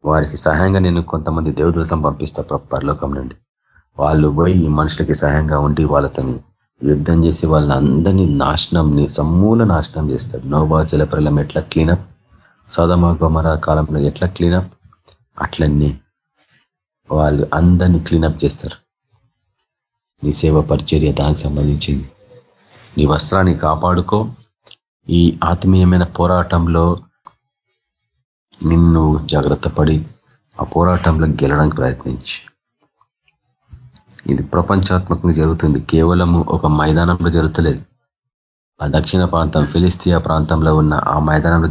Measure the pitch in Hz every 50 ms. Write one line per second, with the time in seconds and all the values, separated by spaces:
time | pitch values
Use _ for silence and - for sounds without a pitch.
0 | - 76 78 78 76 - - - - 78 78 78 92 95 95 95 92 90 87 85
1 | 85 80 - 80 76 78 80 80 80 78 71 73 76 85 80 85 82 80 - 78
2 | 76 71 73 73 73 - - 73 - - - - - - - 135 139 143 143 -
3 | - 67 - 69 64 62 - _ _ _ _ _ _ _ _ _ _ _ _ -
4 | 71 76 78 78 76 76 73 76 85 90 95 90 82 76 76 76 78 76 - -
5 | 78 73 73 - - 73 71 76 78 78 76 73 73 73 73 76 78 76 73 71
6 | 69 67 - - 65 65 62 62 - _ _ _ _ _ _ _ 64 69 73 71
7 | 76 85 85 82 82 82 78 - - 78 78 78 73 73 73 67 71 69 65 76
8 | 85 98 95 95 92 78 71 69 67 69 - - - - 90 85 78 76 73 71
9 | 73 71 - - 73 78 82 90 98 107 113 117 117 98 87 78 76 - - 82
10 | 78 73 65 62 - - - 65 64 67 71 76 78 76 78 80 78 - 80 76
11 | 73 71 76 76 76 73 73 73 73 - - 85 78 - - 82 80 80 87 92
12 | - - - _ _ _ _ _ _ _ _ _ _ - - - 85 85 90 87
13 | 85 85 85 78 82 80 80 80 78 82 78 76 - 80 76 78 78 76 76 76
14 | 71 73 - - 90 87 - - 87 85 87 92 95 92 - _ _ - _ _
15 | _ _ _ _ _ _ _ - - 76 - - 80 76 73 73 73 71 69 67
16 | _ _ _ _ _ _ _ _ _ _ _ _ _ _ _ _ _ _ _ _
17 | _ - 71 76 76 73 73 71 - - - 78 82 90 90 85 90 90 87 78
18 | 80 - 85 80 82 80 80 - - 71 - - - - - - _ _ _ _
19 | _ _ _ _ _ _ _ _ _ _ _ _ _ _ _ _ _ _ _ _
20 | _ _ _ _ - 73 73 - - 80 78 78 76 - 76 73 - - 85 78
21 | 78 73 71 71 71 76 76 - - 73 73 73 71 71 71 71 - - 71 67
22 | 71 71 _ _ - _ - - _ _ _ _ _ _ _ - - - - 76
23 | 73 71 76 76 - - 92 95 95 92 80 80 - 78 78 78 87 90 90 87
24 | 87 - 107 104 113 113 123 - _ _ _ _ _ - - _ _ _ _ _
25 | _ - 82 85 85 82 80 - - 80 87 82 - 95 95 92 92 90 90 90
26 | 87 85 - - 85 85 92 90 85 - 87 85 85 85 82 82 85 87 87 85
27 | - _ _ _ _ - _ _ _ _ _ _ _ _ _ _ _ _ _ _
28 | _ _ _ _ _ _ _ _ _ _ - - 82 80 82 85 85 85 82 80
29 | 78 78 78 76 76 - 80 73 67 69 71 - - - - - 76 80 78 78
30 | - - - _ _ _ _ _ _ _ _ - - - - 76 85 90 90 87
31 | - 87 80 78 80 78 71 - - 67 71 73 76 73 - - 67 64 - -
32 | - - 127 - - - - - - - _ _ _ _ _ _ _ _ _ _
33 | _ _ _ _ _ _ _ _ _ _ _ _ _ _ - - - - _ -
34 | _ _ - - _ - 67 64 - - - 87 87 - 101 95 92 - 92 90
35 | 92 92 87 80 - 87 80 78 78 80 80 80 - 78 71 - - - - 80
36 | 80 85 87 90 90 85 85 85 - - - - - 78 76 76 76 78 78 82
37 | 85 87 87 87 82 85 85 85 80 78 78 - 82 78 67 69 - _ _ _
38 | _ _ _ _ _ _ _ _ _ _ _ _ _ _ _ _ - - 135 -
39 | - - - 92 90 87 - 82 82 78 78 78 76 73 - 85 90 90 87 -
40 | - 90 87 82 80 - 80 80 78 78 80 78 80 80 78 78 78 76 76 -
41 | - - - - 78 78 - 160 175 170 170 82 82 -